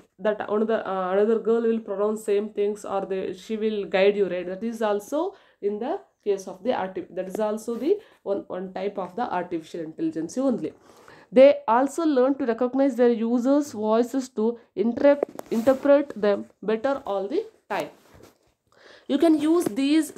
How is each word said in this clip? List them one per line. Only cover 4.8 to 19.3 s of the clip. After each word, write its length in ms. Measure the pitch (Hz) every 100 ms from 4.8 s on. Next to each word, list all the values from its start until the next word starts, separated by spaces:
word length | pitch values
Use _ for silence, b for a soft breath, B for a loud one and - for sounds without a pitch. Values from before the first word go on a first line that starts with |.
also 540 | 214 208 208 285 370 b b b
in 180 | 202 208
the 220 | 247 392 - _
case 220 | 214 196 196
of 160 | 180
the 100 | 247
arti-, 320 | - 190 190 -
that 180 | 175 185
is 120 | 190
also 340 | 214 214 233
the 240 | 226 269 415 B B
one, 220 | - 196 -
one 260 | 185 190
type 240 | 185 196 202
of 180 | 180
the 180 | - 247
artificial 480 | 180 175 170 160 180
intelligence 580 | 156 160 165 160 165 -
only. 340 | 269 208 151 - B B B B B
They 260 | 202 269 285 -
also 400 | 233 269 302 330
learn 300 | 269 254 269
to 100 | 262
recognize 480 | 233 247 262 277 233
their 140 | 247
users' 600 | 226 226 247 240 285 294
voices 560 | 208 214 226 240 269 254
to 280 | - 220 233 B -
interpret, 480 | 220 240 285 285 - - -
interpret 680 | 226 233 262 277 285 285 214
them 280 | 202 202 220 _
better 400 | 196 220 269 277
all 240 | - 196 196
the 160 | 339 - - -
time. 220 | 196 - - _ - - _ _ _ _ b b b -
You 100 | 277
can 200 | 330